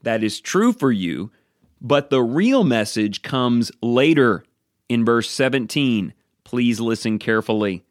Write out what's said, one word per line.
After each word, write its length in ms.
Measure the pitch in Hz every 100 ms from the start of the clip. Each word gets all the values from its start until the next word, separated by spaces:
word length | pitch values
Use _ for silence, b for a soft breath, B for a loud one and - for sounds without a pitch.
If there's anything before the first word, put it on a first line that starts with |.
that 220 | - 113
is 160 | 110 -
true 320 | - 180 233
for 200 | 240 139
you, 380 | 110 87 67 101 _ _ _ _ _
but 300 | 120 143 143
the 120 | 135
real 420 | 120 135 214 269
message 580 | 147 117 107 - 107 101
comes 480 | - 135 123 120 117 -
later 640 | 117 120 143 156 123 92 - _ _ _ _
in 160 | 117
verse 240 | 113 117 107
seventeen. 800 | - 131 131 110 - 139 113 90 - _ _
Please 380 | - 123 120 110
listen 400 | 117 113 117 110
carefully. 640 | - 110 107 110 104 90 _